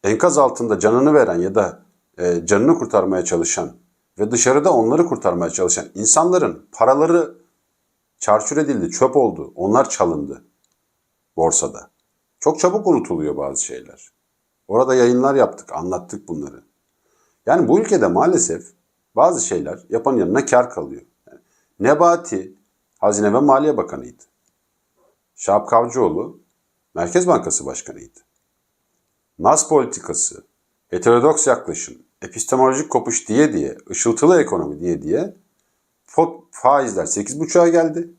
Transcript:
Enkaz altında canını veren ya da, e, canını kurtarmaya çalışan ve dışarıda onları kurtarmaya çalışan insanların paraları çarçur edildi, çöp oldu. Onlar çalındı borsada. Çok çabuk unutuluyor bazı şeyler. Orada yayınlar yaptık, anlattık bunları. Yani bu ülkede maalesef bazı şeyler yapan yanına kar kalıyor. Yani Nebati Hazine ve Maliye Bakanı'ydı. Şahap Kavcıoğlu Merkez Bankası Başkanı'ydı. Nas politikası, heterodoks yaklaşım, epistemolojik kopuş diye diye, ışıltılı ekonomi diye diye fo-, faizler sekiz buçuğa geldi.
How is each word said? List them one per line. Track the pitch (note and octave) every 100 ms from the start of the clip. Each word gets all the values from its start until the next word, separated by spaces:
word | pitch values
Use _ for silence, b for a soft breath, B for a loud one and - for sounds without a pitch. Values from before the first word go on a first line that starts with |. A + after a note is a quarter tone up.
Enkaz | G3 - F3 D3
altında | C3+ - A#2+ G2+
canını | G#2+ A#2+ C#3
veren | D3+ G#2+ F2
ya | F#2
da, | G2+ F#2 - _ _ _ -
e, | F2+ F2 E2+
canını | G2+ C3 E3+
kurtarmaya | B2+ G#2+ F#2 F#2
çalışan | F2 E2+ E2+ - D#2 - _ _ _ -
ve | G#2
dışarıda | A#2 B2+ C#3 D#3
onları | C#3 A2+ D3 E3+
kurtarmaya | A#2+ F#2 F2 E2+
çalışan | G2 F2+ - -
insanların | - G#2 D3+ F3 F3+ C3 - _
paraları | - A#2 C#3 E3 E3+ D3 - _ _ _ _ _ _ _ _
çarçur | - G#2+ - D3
edildi, | D3 A#2+ F2+
çöp | - C3 C#3
oldu. | A#2 E2+ C#2+
Onlar | - F#2+ A#2 C3+
çalındı | - F2+ D#2 C#2 C2+ _ _ _ _ _ _ _ _ _ -
borsada. | E2 - - - - _ _ _ _ _
Çok | D3+ D#3
çabuk | F3+ G#3 F#3+
unutuluyor | C#3+ - E2+ D2+ C#2
bazı | C#2 C2+
şeyler. | - B1+ - - - _ _ _ _ _ _
Orada | G#2+ C3
yayınlar | B2+ A#2+ B2 C3+
yaptık, | C3+ A2+ - -
anlattık | - F2+ F2+ F2 - -
bunları. | D#2+ C#2 B1 _ _ _ _ _ _ _ _ -
Yani | D3 A#2
bu | F3
ülkede | A3 F#3+ G2
maalesef | F2 D#3 F3 - E2 - _ _ _ _ -
bazı | D#3+ F3 -
şeyler | F2+ D2 F2+ _
yapan | A2+ C#3 B2+
yanına | F2 A#2 -
kar | B2 B2
kalıyor. | - A2+ A2+ _ _ _
Yani | - _ _ _ _
Nebati | G2+ E3+ E3+ E3+ E3+ G2 F#2 _ _ _ _ _
Hazine | G#2 G2+ G#2
ve | A2+
Maliye | C#3+ C3+ D3+ D3
Bakanı'ydı. | F2 - B2 - _ _ _ _ _ _ _ _ _ _ _
Şahap | _ - G2+ G#2
Kavcıoğlu | A#2 A#2+ C3 G2 D#2+ A#2+ - _ _ _ _ _
Merkez | E2 F2 F3 F3+
Bankası | C3+ F2 - C2+
Başkanı'ydı. | B1+ - - A1+ _ _ _ _ _ _ _ _ _ _ _ _ _
Nas | F2+ D3+ -
politikası, | D#3 B2 - - D#2 - - _ _ _ _ _
heterodoks | F2+ A#2 A#2+ C#3+ D3+ C#3+
yaklaşım, | A#2 - D2+ - - _ _
epistemolojik | - A#2 - C3 C3 C3 D3+
kopuş | B2 A#2+ A2 -
diye | A2 D3+
diye, | F#2 C#2 - -
ışıltılı | F#2 A#2 A2+ D3+ F3+
ekonomi | - F2+ D2 D3
diye | F3 D#3+
diye | D3 D3+ G3+ - _ _ _ _ _ _ _
fo-, | - E3 - _
faizler | - B2+ C#3+ B2+ F#2+ D#2+
sekiz | G2+ G2+ C#3
buçuğa | D#3 F3 E3+
geldi. | E3+ E3 D#3 E3+